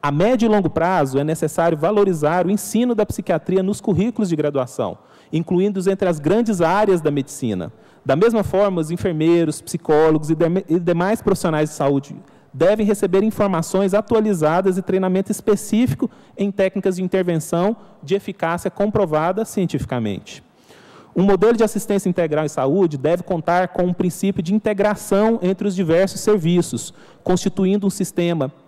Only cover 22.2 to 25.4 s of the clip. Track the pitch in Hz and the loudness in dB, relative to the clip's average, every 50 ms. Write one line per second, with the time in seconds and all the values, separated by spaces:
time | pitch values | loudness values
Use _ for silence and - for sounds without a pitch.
22.2 | 170 160 156 147 156 147 - - 131 135 147 190 196 165 147 139 131 147 170 175 | 0 0 0 0 -2 -2 -2 -2 0 0 2 2 2 2 0 0 0 0 0 0
23.2 | 180 - 190 170 156 - 170 180 185 180 - - 180 180 180 - 185 180 - - | -2 -4 -4 -4 0 0 0 0 0 0 0 -2 0 0 0 0 -2 -2 -2 -2
24.2 | - 190 196 - 180 160 196 220 - 220 214 196 202 214 214 208 - - - 196 | -2 -2 -2 -2 -2 -2 -2 0 0 0 -2 0 0 0 0 -2 -2 0 2 2
25.2 | 214 226 226 226 | 4 2 2 0